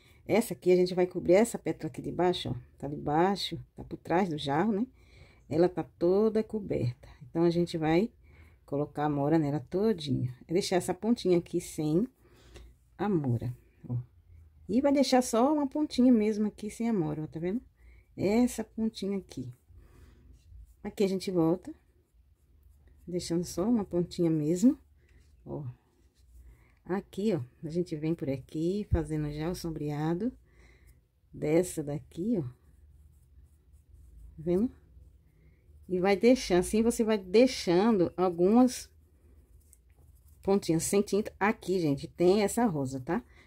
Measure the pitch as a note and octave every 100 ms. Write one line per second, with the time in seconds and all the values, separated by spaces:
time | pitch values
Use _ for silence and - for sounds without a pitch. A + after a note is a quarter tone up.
0 | _ - - F#3+ A#3 F3 F3+ F3+ F3+ F3+
1 | F3+ F3+ D#3 F#3 A#3 - - D#3+ D#3 -
2 | D3+ C#3+ F3+ F3 - B2 - - C#3 D3
3 | C#3+ D3+ F3+ F#3+ - E3 - - B2+ -
4 | - E3 F3 D3+ C#3+ C#3+ G#3 G3 B3+ _
5 | - - - - - D#3 F3 F3+ - _
6 | E3+ F#3+ A3 G#3+ A3 A3 G3 C#3+ B2 -
7 | - - B2+ E3 E3+ E3+ F3 E3+ D#3 E3
8 | A3+ - - - - _ - C#3+ D3 -
9 | D3+ C#3+ C#3+ E3 D3 D3 - F3+ A3 F3+
10 | D3 C3 B2 - - E3+ G3 F3+ - F3+
11 | A3 A#3+ F#3 F3 F3 E3+ - - D3+ D#3+
12 | B3 - _ _ - - - _ _ -
13 | G3+ F3+ C#3 A#2 A#2+ B2 _ _ - A#2+
14 | - _ _ - - _ - G#3+ C#4+ C#4+
15 | C4 B3+ B3+ A3 C4 D4+ C#4 D4+ D4+ -
16 | B3 A#3 G#3 G#3 G#3+ - G#3 - A3+ G#3+
17 | D#3 D3+ D#3 D#3+ F3 A3+ - _ - -
18 | _ - E3+ A3 B3 - A3 - A3 -
19 | G3 G3 - - B2 - _ - - -
20 | - - - - - - - - G#3 G3
21 | F#3+ F#3+ F#3+ F3 D#3+ F3 - D#4+ _ _
22 | _ _ _ _ _ _ _ _ _ -
23 | - F3 - E3+ E3 - G3+ A#3+ F#3+ F3
24 | F3 - E3+ D#3+ D3+ F3+ A#3 D#4 _ _
25 | _ - _ _ - C#3 C#3 B2 _ _
26 | _ _ _ - - - _ _ - F#3+
27 | - - G#3+ E3+ A#2+ _ D#3+ E3 F3 D3+
28 | D#3 E3+ D3 C3+ - D#3 E3 G3+ G3+ F3
29 | D3+ D#3 D3+ D3 D#3 F3 E3+ D#3 D3 D3
30 | D#3 F3 A3+ - _ _ - - - _
31 | _ _ _ - D3+ E3 F3+ - C#3+ D3
32 | - - G3+ A3 B2 - _ _ - -
33 | - _ _ - - _ _ - _ -
34 | - - - - D#3 F3+ B3 - _ -
35 | - - _ _ _ _ _ - - F3+
36 | F#3 G3 A#3 B3+ - F3+ F3+ G#3+ A3+ A#3
37 | A3 A3 F#3 G#3 B3+ - - F3 A3 G#3+
38 | E3 - F#3 E3+ F3+ A3+ B3+ - - _
39 | _ _ _ - _ - _ _ _ _
40 | - _ _ - - G3 - E3 - G3+
41 | - G3 A3 - G3 - - F#3 D#3+ C#3
42 | D#3+ - F3 G3+ G3 A#3 A#3+ D#3 C3 C3+
43 | B2 F#3+ - -